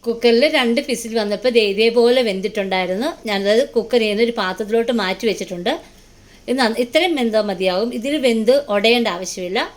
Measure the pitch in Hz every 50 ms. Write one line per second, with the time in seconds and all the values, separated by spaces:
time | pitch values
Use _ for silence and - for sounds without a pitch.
0 | _ 233 233 233 - 240 233 233 262 311 302 294 254 233 233 233 285 - 247 226
1 | - 233 220 233 214 202 208 202 208 254 233 233 214 202 196 196 220 226 226 240
2 | 233 233 247 262 254 226 190 190 190 208 - 214 196 190 190 185 185 180 185 196
3 | 240 311 339 - - 226 208 196 196 196 208 226 277 - - 247 202 - - 240
4 | 220 214 208 202 233 233 233 226 196 185 185 - 220 196 220 233 233 233 247 233
5 | 202 185 190 185 - 226 190 - 196 - 185 175 175 220 285 349 - - - -
6 | - - - _ - - - - - - 240 269 254 220 226 226 247 240 - 311
7 | 339 370 339 285 240 226 214 220 214 208 196 175 185 185 180 185 214 240 247 247
8 | 214 277 294 311 254 254 233 226 220 208 254 285 285 - 208 202 196 196 233 247
9 | 233 220 175 175 185 180 - - 185 180 185 226 302 370 -